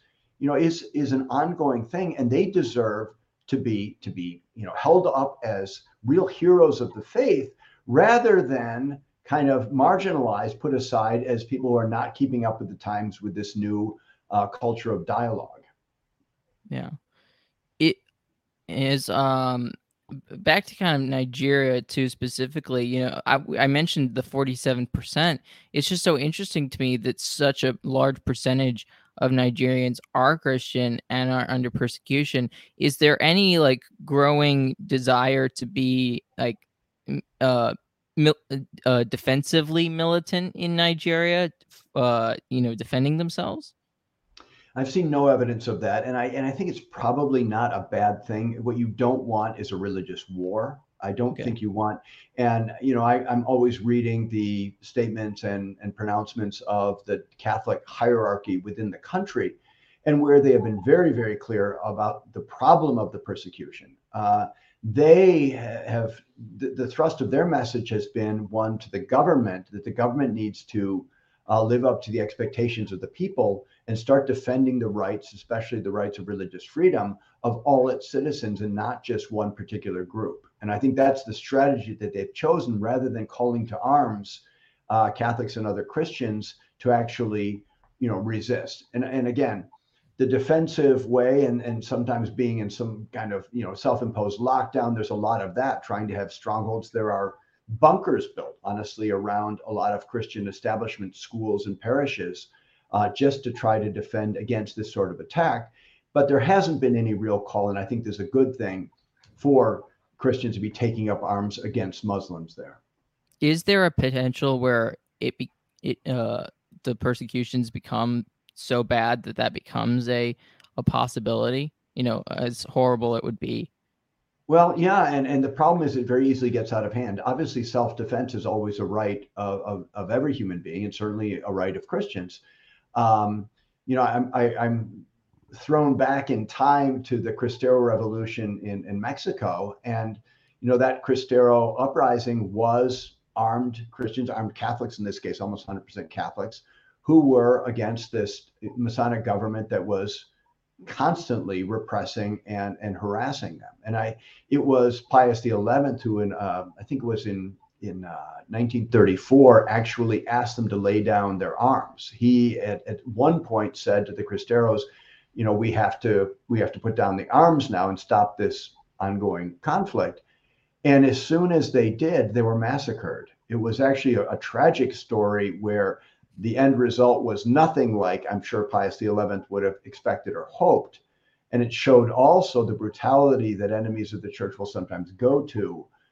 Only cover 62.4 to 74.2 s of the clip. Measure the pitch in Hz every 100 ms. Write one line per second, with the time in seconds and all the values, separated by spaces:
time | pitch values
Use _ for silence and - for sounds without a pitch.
62.4 | - - 135 170 151 120 104 95 - 92
63.4 | 92 - - - - _ _ 110 104 104
64.4 | 104 - _ _ 110 123 151 175 190 165
65.4 | 139 127 117 113 - 117 113 - _ -
66.4 | 110 104 131 131 123 - 139 - 107 139
67.4 | 175 143 117 120 - 107 - 113 107 107
68.4 | 101 107 110 107 - 98 92 127 156 147
69.4 | 104 92 - 101 - - 120 135 131 110
70.4 | 107 - - 107 98 92 - _ _ _
71.4 | - 110 110 123 110 107 110 113 104 -
72.4 | 110 - 117 113 98 92 95 - 190 131
73.4 | 107 98 - _ - 113 - 135